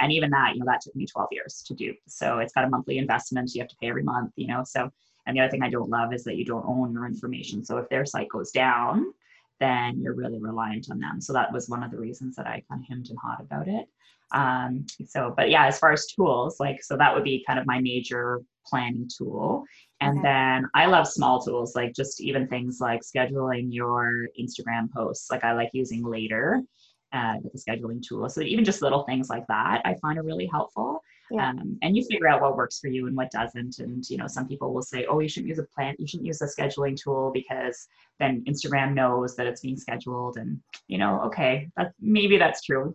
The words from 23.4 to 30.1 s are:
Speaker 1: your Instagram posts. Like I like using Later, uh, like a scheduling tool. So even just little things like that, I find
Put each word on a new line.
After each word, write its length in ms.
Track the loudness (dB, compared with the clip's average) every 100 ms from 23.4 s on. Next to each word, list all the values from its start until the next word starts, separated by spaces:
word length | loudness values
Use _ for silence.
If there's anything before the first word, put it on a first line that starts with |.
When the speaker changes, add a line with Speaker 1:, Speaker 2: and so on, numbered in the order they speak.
| 0 0 -2
Speaker 1:
your 560 | -2 0 2 2 0 -4 -6
Instagram 500 | -8 -6 -4 -2 -2
posts. 400 | -2 -4 -4 -6
Like 140 | -2
I 80 | 0
like 180 | 2 0
using 300 | -2 -2 -4
Later, 580 | -4 -4 -2 0 2 2 -2 _ _ _ _
uh, 220 | -4 -2 -2
like 80 | -6
a 40 | -10
scheduling 440 | -6 -6 -4 -8
tool. 260 | -8 -6 -4
So 120 | -4
even 240 | 0 4
just 180 | 4 4
little 220 | 2 2
things 240 | 2 -2 -2
like 180 | -4 0
that, 340 | 0 2 2
I 100 | 0 -2
find 160 | -2